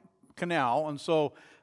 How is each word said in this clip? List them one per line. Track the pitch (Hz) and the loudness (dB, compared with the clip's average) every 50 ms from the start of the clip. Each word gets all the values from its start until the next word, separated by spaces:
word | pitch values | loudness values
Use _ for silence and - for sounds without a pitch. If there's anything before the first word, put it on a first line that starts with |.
| - - _ _ _ - - | -12 -20 _ _ _ -18 -10
Canal, | - 180 175 170 156 135 120 120 147 156 151 | -8 -4 -2 0 0 2 2 2 0 0 -2
and | 147 139 | -6 -6
so, | - - 165 156 147 139 - - - - - - | -2 0 2 2 2 0 -4 -10 -20 -20 -20 -18